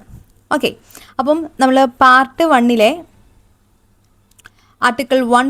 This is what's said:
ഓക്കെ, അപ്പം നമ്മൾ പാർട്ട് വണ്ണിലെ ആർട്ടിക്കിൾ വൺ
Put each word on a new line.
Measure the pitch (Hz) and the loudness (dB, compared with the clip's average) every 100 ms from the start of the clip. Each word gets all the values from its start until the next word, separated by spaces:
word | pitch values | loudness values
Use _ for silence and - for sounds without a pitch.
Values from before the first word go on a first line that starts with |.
| - - _ _ _ | -16 -20 _ _ _
ഓക്കെ, | 302 240 - _ - - - | -6 -6 -10 _ -20 -14 -8
അപ്പം | 254 320 311 - | -4 -4 -6 -4
നമ്മൾ | 262 262 262 - | 0 2 0 2
പാർട്ട് | 262 254 254 - 330 | 4 4 0 -2 0
വണ്ണിലെ | 262 240 233 214 339 - _ _ _ _ _ _ _ _ _ _ _ _ _ - _ _ _ 247 | 2 2 2 0 -2 -12 _ _ _ _ _ _ _ _ _ _ _ _ _ -20 _ _ _ -4
ആർട്ടിക്കിൾ | 233 - 262 240 | -4 -4 -4 0
വൺ | 247 | 0